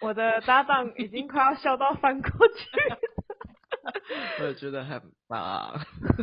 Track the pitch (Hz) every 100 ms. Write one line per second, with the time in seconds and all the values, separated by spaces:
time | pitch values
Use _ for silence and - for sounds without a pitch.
0 | 214 214 226 220 226 262 277 269 240 -
1 | 214 233 277 277 262 - 285 254 277 294
2 | 277 269 - - 440 - - 554 571 -
3 | 453 - - 415 480 _ - - 269 -
4 | - 302 240 - 151 131 139 135 135 131
5 | 80 _ - 113 87 95 53 147 - -
6 | - -